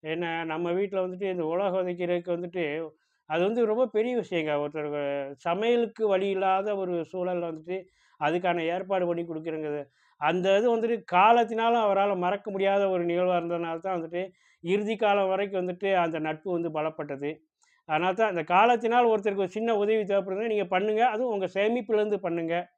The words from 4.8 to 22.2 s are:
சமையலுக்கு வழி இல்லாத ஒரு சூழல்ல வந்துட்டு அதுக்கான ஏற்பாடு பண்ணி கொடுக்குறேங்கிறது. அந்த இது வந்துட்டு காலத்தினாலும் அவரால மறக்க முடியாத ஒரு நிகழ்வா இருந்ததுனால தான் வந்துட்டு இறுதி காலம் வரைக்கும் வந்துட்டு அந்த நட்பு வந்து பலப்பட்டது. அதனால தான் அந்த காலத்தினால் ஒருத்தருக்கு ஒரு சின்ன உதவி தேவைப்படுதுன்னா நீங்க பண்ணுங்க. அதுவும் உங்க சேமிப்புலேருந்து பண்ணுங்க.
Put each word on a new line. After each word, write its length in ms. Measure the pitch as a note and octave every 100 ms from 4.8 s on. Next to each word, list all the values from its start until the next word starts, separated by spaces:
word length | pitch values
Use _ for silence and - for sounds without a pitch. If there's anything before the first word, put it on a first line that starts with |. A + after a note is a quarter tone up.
| D3 D3 C#3+ C#3+ C#3 C#3
சமையலுக்கு 680 | E3+ F3 A3+ A#3+ A#3 - A3
வழி 200 | F#3+ G3
இல்லாத 380 | F#3+ F#3+ F#3+ G#3 G3+
ஒரு 180 | F#3 F3
சூழல்ல 400 | D#3+ F#3 F3+ F3+ E3+
வந்துட்டு 300 | D#3+ D#3+ F#3+ F#3 _ _ _
அதுக்கான 420 | D3+ F3 F3+ F3 E3
ஏற்பாடு 380 | F3+ F#3+ G3 F3
பண்ணி 160 | E3+
கொடுக்குறேங்கிறது. 600 | E3+ D#3+ E3 D#3 D#3 D3 C#3 _ _ _
அந்த 260 | D3+ F3 F#3 G3
இது 120 | A#3+
வந்துட்டு 280 | A#3 A3+ A#3
காலத்தினாலும் 760 | - F3+ G#3 A#3 A3+ A3+ A#3 A#3
அவரால 340 | G#3+ G3 G3+ F#3+
மறக்க 320 | F3+ G3+ G#3+
முடியாத 320 | G3 G3 G3 G3
ஒரு 120 | F#3 E3+
நிகழ்வா 300 | F3 F3+ F3+
இருந்ததுனால 440 | E3+ E3+ E3+ E3
தான் 160 | F#3 F3+
வந்துட்டு 260 | E3 F3 F#3+ _ _ _
இறுதி 320 | E3 G3 G#3 G#3+
காலம் 320 | A3 G3+ F#3+
வரைக்கும் 320 | F#3+ G3+ F#3+
வந்துட்டு 300 | F3+ F3+ G3
அந்த 240 | F#3+ E3+ D#3+
நட்பு 300 | D#3 D#3 F#3+
வந்து 180 | F3 E3+
பலப்பட்டது. 600 | D#3 D#3 D#3 D3+ C3+ C#3+ D#3 _ _ _ _ -
அதனால 240 | D#3 F3+
தான் 140 | F#3+ A3
அந்த 140 | F3
காலத்தினால் 680 | D#3 F3 A3+ A#3+ A3+ A#3+ A#3+
ஒருத்தருக்கு 340 | A3 G#3 G3
ஒரு 60 | F#3+
சின்ன 260 | G#3+ A3+ A3
உதவி 260 | G#3 A3
தேவைப்படுதுன்னா 480 | G3+ G3+ F#3+ F#3+ A#3
நீங்க 160 | G#3+ F#3
பண்ணுங்க. 360 | F#3 G#3 G#3+ B3
அதுவும் 240 | G#3+ B3+
உங்க 160 | G3+ F#3
சேமிப்புலேருந்து 680 | G3 G#3 A#3+ G#3 G#3+ G#3
பண்ணுங்க. 360 | G3+